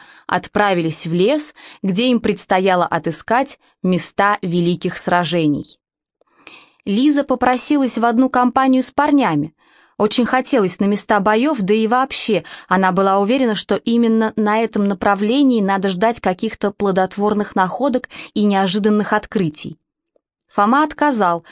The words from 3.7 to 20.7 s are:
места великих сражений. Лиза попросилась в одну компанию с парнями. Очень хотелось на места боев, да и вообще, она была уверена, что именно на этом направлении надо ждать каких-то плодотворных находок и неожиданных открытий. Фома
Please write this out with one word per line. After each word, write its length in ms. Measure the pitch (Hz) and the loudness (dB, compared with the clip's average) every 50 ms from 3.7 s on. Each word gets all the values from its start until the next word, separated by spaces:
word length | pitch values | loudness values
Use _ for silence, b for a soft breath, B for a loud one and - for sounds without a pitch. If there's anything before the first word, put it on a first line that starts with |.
| _ _ | _ _
места 560 | - 185 185 170 - - - - 202 202 208 - | -2 0 0 0 -2 -4 -2 0 0 0 0 -2
великих 560 | - 185 165 180 170 170 180 175 - 180 175 - | -4 -2 -2 0 0 0 -2 -2 -4 -6 -6 -6
сражений. 800 | - - 175 175 175 147 165 175 160 151 147 - - - - - _ _ _ _ _ _ _ _ B B B B B B B B B B B B B | -4 -2 0 0 0 0 0 0 0 0 0 -2 -6 -10 -18 -20 _ _ _ _ _ _ _ _ B B B B B B B B B B B B B
Лиза 400 | 196 196 214 262 302 294 285 277 | -4 0 2 2 2 2 2 0
попросилась 720 | - 262 240 - 247 254 254 - - 302 285 269 240 - 226 | 0 -2 0 2 0 0 0 0 0 0 0 0 0 0 0
в 80 | 220 | 0
одну 240 | 233 233 233 262 262 | 2 2 2 2 2
компанию 540 | - 254 247 247 240 269 269 269 262 262 254 | 2 0 0 2 2 2 2 2 2 2 0
с 80 | - | 0
парнями. 600 | - - 285 302 294 285 254 196 160 147 143 151 - b b b b b b b b - | -2 0 0 2 2 2 2 2 0 0 -2 -4 -10 b b b b b b b b -2
Очень 280 | - 214 - - 240 | -2 0 0 0 0
хотелось 540 | 220 - 262 262 - - 247 202 180 180 - | 0 0 -2 0 0 0 2 2 0 0 -2
на 60 | 202 | 0
места 340 | 196 208 202 - - 226 208 | 0 0 -2 -2 0 0 2
боев, 400 | 190 196 214 220 247 302 311 233 | 2 2 2 2 2 0 0 -2
да 120 | 196 180 214 | 0 0 0
и 140 | 220 220 214 | 2 2 0
вообще, 560 | 233 254 269 269 - - - - 214 170 156 B B B B B | 0 0 0 -2 -4 -6 -2 -2 -2 -2 -2 B B B B B
она 240 | 185 185 190 185 | 0 2 2 2
была 280 | 180 185 196 196 190 196 | 2 2 2 2 2 2
уверена, 360 | 202 196 247 269 262 233 208 | 2 2 2 2 2 0 0
что 200 | 180 - - 202 | -2 -2 -4 -4
именно 580 | - - - 233 233 233 226 226 220 220 214 214 | -2 0 0 0 2 2 2 2 2 0 0 -2
на 240 | - 214 208 208 220 | -2 -2 0 0 0
этом 260 | 233 220 - 220 202 202 | -2 -2 -2 -2 -2 -2
направлении 720 | 202 180 - 208 202 190 208 208 240 277 285 262 247 226 | -2 0 0 0 0 2 0 0 2 2 2 4 2 2
надо 280 | 202 196 196 196 185 196 | 2 0 0 0 0 -2
ждать 300 | 190 175 214 226 240 - | -2 0 0 0 0 0
каких-то 520 | - 202 185 - - 220 - - - 202 | -2 -4 -2 -2 -4 -6 -4 -4 -4 -4
плодотворных 840 | 202 - 202 202 185 190 190 190 - - 202 208 208 208 208 - - | -2 -2 -2 0 0 0 0 -2 -2 -2 -2 0 0 -2 -2 -4 -2
находок 540 | 214 185 180 180 - 247 285 240 247 - B B B B B B | -2 -2 -2 -2 -2 -2 -2 0 -2 -4 B B B B B B
и 100 | 214 208 | 0 0
неожиданных 720 | 208 202 190 196 190 175 214 202 214 214 208 202 - 220 | 2 2 2 0 0 0 0 0 2 2 0 0 0 -2
открытий. 640 | 208 - - - - 190 160 151 - - - - - _ _ _ _ _ _ _ _ _ _ _ _ _ _ | -2 -4 -4 -4 -2 -2 -2 -4 -8 -12 -14 -14 -16 _ _ _ _ _ _ _ _ _ _ _ _ _ _
Фома 360 | - - 202 208 | -2 0 2 2